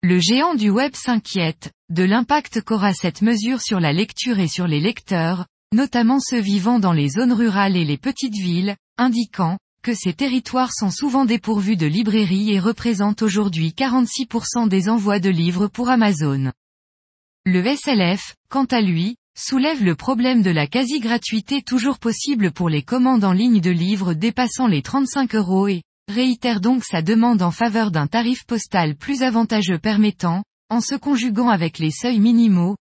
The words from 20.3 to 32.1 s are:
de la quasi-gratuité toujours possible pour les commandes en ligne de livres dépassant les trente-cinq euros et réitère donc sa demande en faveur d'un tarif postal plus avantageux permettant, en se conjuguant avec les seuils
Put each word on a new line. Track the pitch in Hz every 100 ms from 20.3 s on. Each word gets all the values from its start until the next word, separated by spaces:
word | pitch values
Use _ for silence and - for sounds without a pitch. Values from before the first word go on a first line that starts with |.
| 254
de | 190
la | 165 143
quasi-gratuité | - 240 294 226 233 - 220 - 277
toujours | - 254 240 269
possible | 233 220 - 262 190
pour | - 175
les | 151
commandes | 139 254 254 254
en | 196
ligne | 180 240 220
de | 180
livres | 175 175 208 185
dépassant | 156 220 240 247 - 254
les | 156
trente-cinq | - 269 269 285 254
euros | 220 185 190 202
et | 180 - _ -
réitère | 208 262 233 247 220
donc | 196 262
sa | - 170
demande | 160 220 233 226
en | 175
faveur | 160 233 220 214
d'un | 160 143
tarif | 226 233 254
postal | - 233 - 190 160 147
plus | - 277
avantageux | 262 226 226 214 175 175
permettant, | 214 208 214 - 175 175 214 _ _
en | 220
se | - 269
conjuguant | 277 269 247 208 247
avec | 202 165 -
les | 156
seuils | - 240